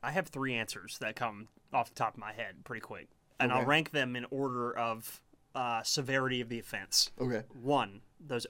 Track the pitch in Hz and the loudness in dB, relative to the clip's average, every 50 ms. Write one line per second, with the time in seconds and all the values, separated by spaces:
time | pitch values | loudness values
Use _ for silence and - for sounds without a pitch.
0 | - 123 147 190 180 - - 135 135 135 123 117 113 104 - 104 90 107 - - | -2 0 0 0 -2 0 -2 -2 0 0 2 0 0 -2 -4 -10 -10 -12 -10 -6
1 | - 110 110 - 127 117 104 101 113 - _ - _ _ - 127 117 - - - | -6 -6 -2 -2 -4 -4 -4 -6 -14 -16 _ -20 _ _ 2 2 2 2 0 0
2 | 123 110 - - 104 107 107 113 117 98 95 - - - 123 110 - - 110 90 | 0 0 0 -4 -10 -10 -6 -6 -8 -8 -8 -14 -12 -10 -8 -8 -8 -10 -12 -12
3 | 73 _ _ _ _ _ _ _ 131 123 127 131 127 131 147 156 156 - - 147 | -12 _ _ _ _ _ _ _ 2 4 4 4 6 6 4 4 4 2 0 0
4 | 131 127 123 123 120 - 139 135 139 135 123 123 120 120 - - 120 117 113 113 | 0 0 -2 -6 -6 -4 -2 -2 0 0 0 0 -2 -2 0 0 0 0 -2 -4
5 | 113 - - - _ _ - _ _ _ _ 139 123 120 117 117 - - - 156 | -6 -12 -14 -14 _ _ -20 _ _ _ _ -2 0 0 0 0 0 0 0 0
6 | 139 123 135 135 131 131 127 123 120 113 120 117 107 - - 101 98 - - - | 0 2 2 4 4 4 2 0 -2 -2 -4 -6 -6 -6 -6 -6 -4 2 4 4
7 | - - - - 127 127 120 107 110 - - 131 117 131 147 135 117 101 98 101 | 4 4 2 -2 0 2 2 0 -2 -4 -14 -6 2 4 4 4 4 2 -4 -16
8 | - _ _ _ 165 147 127 120 117 - | -20 _ _ _ -8 -4 -4 -4 -2 0